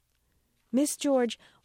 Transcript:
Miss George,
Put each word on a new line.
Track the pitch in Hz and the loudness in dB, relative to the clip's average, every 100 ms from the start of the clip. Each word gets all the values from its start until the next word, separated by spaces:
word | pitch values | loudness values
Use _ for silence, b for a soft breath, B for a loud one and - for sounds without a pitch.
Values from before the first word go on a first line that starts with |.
| _ _ _ _ _ _ _ | _ _ _ _ _ _ _
Miss | 247 294 - | -2 -2 -2
George, | 285 262 240 - b b | 0 0 0 -4 b b